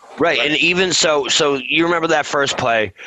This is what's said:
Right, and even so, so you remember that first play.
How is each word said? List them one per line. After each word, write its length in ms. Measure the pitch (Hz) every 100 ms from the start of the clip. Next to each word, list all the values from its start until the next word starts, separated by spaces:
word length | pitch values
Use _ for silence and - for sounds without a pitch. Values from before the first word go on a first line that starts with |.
| - -
Right, 180 | 165 139
and 160 | 139 151
even 340 | 160 175 185
so, 340 | 156 170 151 123
so 260 | - 151 139
you 280 | 123 151 165
remember 200 | 170 165
that 160 | 156 139
first 320 | 147 135 -
play. 360 | 127 113 107 -